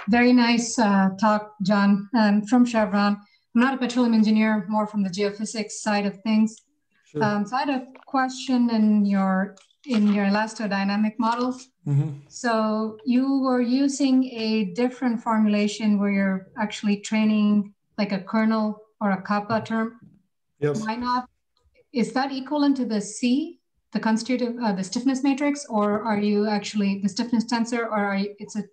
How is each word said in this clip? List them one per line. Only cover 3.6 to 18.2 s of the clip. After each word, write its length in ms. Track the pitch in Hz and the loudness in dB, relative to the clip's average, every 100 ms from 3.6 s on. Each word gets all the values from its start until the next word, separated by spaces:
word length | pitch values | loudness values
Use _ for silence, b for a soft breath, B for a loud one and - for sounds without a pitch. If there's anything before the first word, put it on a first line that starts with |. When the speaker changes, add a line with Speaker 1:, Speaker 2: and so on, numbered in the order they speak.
Speaker 1:
not 120 | 254 | 2
a 40 | 262 | 0
petroleum 360 | 247 247 240 | -2 0 2
engineer, 520 | 220 208 214 220 214 180 | 4 4 4 2 0 -2
more 180 | 214 208 | -2 -2
from 160 | 208 | -2
the 60 | 190 | -4
geophysics 640 | 185 202 208 214 220 208 | -2 -4 -4 -8 -8 -10
side 340 | - 214 208 202 | -8 -4 -2 -2
of 160 | 202 | -4
things. 420 | 226 214 220 - _ _ _ _ _ | 0 2 2 -2 _ _ _ _ _
Speaker 2:
Sure. 180 | 151 | -2
Speaker 1:
Um, 220 | 214 208 196 | 0 0 -2
so 80 | 254 | -2
I 40 | |
had 80 | 294 | -2
a 180 | 254 - - - | -4 -6 -20 -4
question 640 | 269 262 - - 247 233 | -2 -2 -4 -2 0 2
in 360 | 220 214 208 202 | 2 4 4 2
your, 500 | 196 190 190 196 - _ _ 294 | 2 2 0 -2 -8 _ _ -4
in 280 | 220 208 | 2 2
your 120 | 202 196 | 2 2
elastodynamic 880 | 208 220 - 208 196 196 208 214 226 | 0 -2 -4 -4 -2 -2 0 0 0
models. 520 | 226 240 254 254 - _ 147 | -2 0 -2 -6 -12 _ -2
Speaker 2:
Mm-hmm. 220 | 143 156 139 - | 0 0 -6 -16
Speaker 1:
So 680 | - 240 220 220 214 220 - 254 | -6 -2 0 0 -2 -4 -6 0
you 360 | 240 269 269 | 2 2 2
were 200 | 262 247 | 2 0
using 640 | 240 262 285 - 269 262 254 | 2 2 0 2 2 4 2
a 400 | 226 220 220 190 | -2 -2 0 -2
different 500 | 202 254 - 254 226 | -2 -2 0 -2 -2
formulation 760 | 233 220 214 208 208 - 214 202 | 0 2 2 2 0 0 0 2
where 120 | 202 | 2
you're 380 | 196 196 190 - 254 | 0 0 -2 -6 -6
actually 380 | 214 - 208 202 | -6 -2 -2 -2
training, 760 | - 214 214 214 208 208 202 _ _ - | -2 0 2 2 4 2 0 _ _ -6
like, 140 | 196 | -4
a 80 | |
kernel 640 | 190 | -4